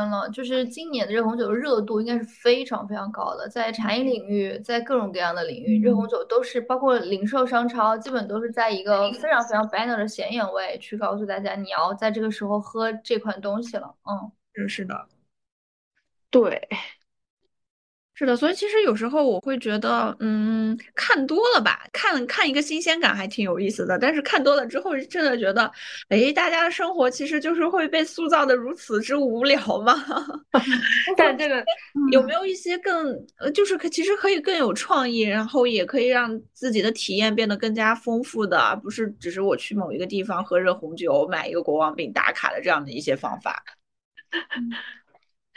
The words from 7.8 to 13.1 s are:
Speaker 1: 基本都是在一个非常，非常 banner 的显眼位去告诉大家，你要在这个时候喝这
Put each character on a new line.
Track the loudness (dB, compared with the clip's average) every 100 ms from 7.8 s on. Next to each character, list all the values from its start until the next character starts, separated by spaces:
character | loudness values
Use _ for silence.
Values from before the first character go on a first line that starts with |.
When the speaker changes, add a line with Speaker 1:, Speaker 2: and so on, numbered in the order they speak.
| 2 2
Speaker 1:
基 | -2
本 | -4 -4
都 | -4
是 | -4
在 | 0 0
一 | 0
个 | 2 2 2
非 | -2 0
常， | 2
非 | 2
常 | 0 0
banner | -2 -2 -2
的 | -4
显 | -4 -6
眼 | -4 -2
位 | -2 -4 -6
去 | -10 -6
告 | -4 -2
诉 | -4
大 | -4
家， | -4 -6
你 | -6
要 | -2 -2
在 | 0 -2
这 | 0
个 | -2
时 | -4
候 | -4 -4
喝 | -4 -4 -4 -4
这 | -2